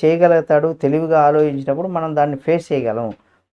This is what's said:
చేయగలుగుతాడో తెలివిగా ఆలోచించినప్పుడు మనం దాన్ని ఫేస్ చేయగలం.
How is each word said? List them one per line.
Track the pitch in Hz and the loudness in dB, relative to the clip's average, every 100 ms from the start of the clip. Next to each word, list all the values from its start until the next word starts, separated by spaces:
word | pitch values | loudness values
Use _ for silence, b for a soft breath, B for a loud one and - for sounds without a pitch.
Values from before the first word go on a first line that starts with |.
చేయగలుగుతాడో | 160 170 175 165 160 151 160 | 0 2 4 2 2 0 0
తెలివిగా | 160 139 160 160 160 | -2 -2 0 0 2
ఆలోచించినప్పుడు | 147 151 151 139 135 143 190 | 2 2 0 -2 -6 -6 -4
మనం | 175 160 151 | -6 -4 -2
దాన్ని | 147 139 | -2 -2
ఫేస్ | - 170 - | -2 -2 -2
చేయగలం. | 143 120 110 113 - _ _ _ | -4 -2 -4 -6 -10 _ _ _